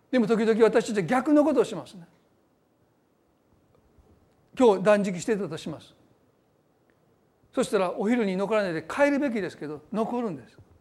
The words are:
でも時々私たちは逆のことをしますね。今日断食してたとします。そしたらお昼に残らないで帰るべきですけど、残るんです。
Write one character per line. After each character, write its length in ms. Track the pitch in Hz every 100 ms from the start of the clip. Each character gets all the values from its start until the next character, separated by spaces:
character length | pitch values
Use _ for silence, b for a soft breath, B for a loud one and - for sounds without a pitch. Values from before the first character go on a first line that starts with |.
| _
で 80 | 254
も 80 | 214
時 180 | 220 220
々 180 | 214
私 260 | 220 247 226
た 40 |
ち 40 | 208
は 60 |
逆 300 | 160 254 311
の 100 | 294
こ 80 | 294
と 100 | 277
を 20 |
し 100 | -
ま 140 | 180 123
す 80 | 185
ね。 100 | 170 _ _ _ _ _ _ _ _ _ _ _ _ _ _ _ _ _ _ _ _ _ _ _ _ -
今 180 | 247 190
日 60 |
断 200 | 196 208
食 160 | 202 175
し 60 | 196
て 100 | 208
た 140 | 185
と 80 | 156
し 100 | 180
ま 140 | 143
す。 140 | - _ _ _ _ _ _ _ _ _ _ _ _ _ _ _ _
そ 120 | -
し 80 | 240
た 80 | 208
ら 120 | 180
お 160 | - 202
昼 160 | 247 202
に 100 | 185
残 180 | 196 220
ら 80 |
な 60 | 196
い 40 |
で 120 | 160 -
帰 220 | - 285
る 100 | 277
べ 120 | 285
き 100 | 220
で 80 | 175
す 80 | -
け 80 | 147
ど、 160 | 151 -
残 300 | 196 220 240
る 80 | 226
ん 60 | 143
で 120 | 107
す。 120 | - - _